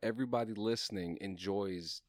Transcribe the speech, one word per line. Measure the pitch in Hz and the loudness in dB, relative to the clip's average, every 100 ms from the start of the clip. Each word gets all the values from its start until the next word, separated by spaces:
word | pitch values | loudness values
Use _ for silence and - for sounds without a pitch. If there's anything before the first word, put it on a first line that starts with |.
everybody | 113 113 127 120 113 | 0 0 2 2 2
listening | 104 110 117 - 98 85 85 | 2 2 2 0 -2 -2 -2
enjoys | 98 87 95 98 98 90 82 - | -4 -2 0 2 0 -2 -6 -8